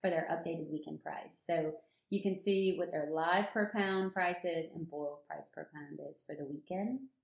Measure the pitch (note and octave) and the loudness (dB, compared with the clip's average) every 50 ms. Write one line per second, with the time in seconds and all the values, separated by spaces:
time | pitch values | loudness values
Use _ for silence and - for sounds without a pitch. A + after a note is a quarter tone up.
0 | - F#3+ F3 D#3+ D#3+ - E3 E3 - E3+ E3 E3 D#3 D3+ D#3 D3+ - D#3+ D#3 D#3 | 2 2 2 2 2 0 -2 0 0 -2 -2 -2 -4 -4 -6 -6 -6 -8 -10 -10
1 | - D#3+ - - - - - - - - E3+ E3 D#3 D#3 D#3 - - _ _ _ | -8 -8 -8 -8 -10 -8 -6 -6 0 2 2 2 2 2 -2 -4 -10 _ _ _
2 | _ _ G3 G3 - G3 F#3+ F#3 - G#3 G3 F#3+ F#3+ F#3+ F3+ - F3 E3+ - D#3 | _ _ -2 2 2 2 2 2 4 4 4 6 6 4 4 2 0 0 0 0
3 | D3+ D3 D#3 D#3+ D#3+ E3+ F3+ F#3+ G#3 G3+ - A3 G#3+ G#3 - A3 G3 F#3+ F#3+ F#3+ | 0 2 2 2 4 6 6 6 4 4 2 2 0 2 2 2 2 4 4 2
4 | F#3+ F#3+ F#3 F#3+ F3+ F3 F3+ F3 - F3+ E3+ E3 D#3+ D#3+ - E3+ D#3+ E3 D#3 D3 | 2 0 2 2 2 2 2 0 0 0 0 0 -2 -2 -4 -6 -8 -6 -6 -4
5 | D3 C#3+ D3 D3 - _ D#3 D3 C#3+ - - D#3 D#3 D3+ - D3+ D3 D3 C#3+ D3+ | -4 -4 -6 -8 -12 _ -10 -10 -10 -12 -10 -10 -10 -10 -10 -12 -12 -10 -10 -10
6 | D3 C#3+ - - - - D#3 D3+ C#3+ C3+ D3 D3 - - F3+ F#3 G3+ A3+ B3+ C4+ | -10 -8 -8 -10 -8 -8 -8 -8 -6 -6 -6 -8 -6 -4 -4 -2 -2 -2 -2 -4
7 | - - _ _ | -6 -10 _ _